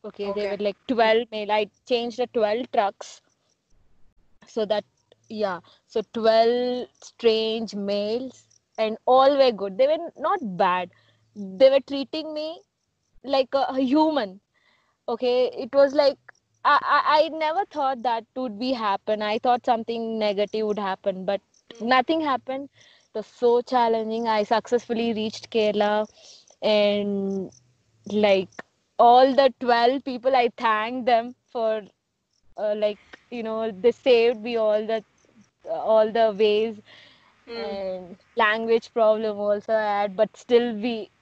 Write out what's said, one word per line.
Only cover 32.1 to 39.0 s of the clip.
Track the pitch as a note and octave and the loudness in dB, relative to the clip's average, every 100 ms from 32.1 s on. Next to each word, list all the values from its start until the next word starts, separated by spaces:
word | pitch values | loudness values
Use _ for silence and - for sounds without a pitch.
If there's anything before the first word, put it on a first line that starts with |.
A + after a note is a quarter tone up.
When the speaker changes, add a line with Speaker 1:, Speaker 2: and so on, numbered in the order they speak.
| _ _ _ _ - | _ _ _ _ -8
Speaker 1:
uh, | G#3 G#3+ | -6 -2
like, | G#3+ G#3 _ - _ | -2 -4 _ -20 _
you | A#3+ | -10
know, | A3 A3 A3+ | -8 -6 -6
they | F#3 A#3 | 0 0
saved | - C#4 A#3+ A#3 A3+ | 2 4 4 4 0
me | A3+ A3+ | -6 -2
all | G#3+ G#3+ A3 | 0 0 -2
the, | A3+ - _ _ _ _ _ - | -6 -8 _ _ _ _ _ -10
uh, | |
all | D#3+ D#3+ A3 A3 | -6 2 4 4
the | A3+ A3 G3 | 2 0 2
ways. | G#3+ G#3 A3+ G#3 _ - - _ _ _ - | 2 2 -2 -8 _ -20 -20 _ _ _ -16
Speaker 2:
Mm. | A#3 G#3 G3 | -12 -10 -8
Speaker 1:
And | F#3+ F#3 F3+ F#3+ _ - | -8 -10 -14 -20 _ 2
language | G#3+ A3 A3+ A3+ - | 2 2 0 0 0
problem | A#3+ | 2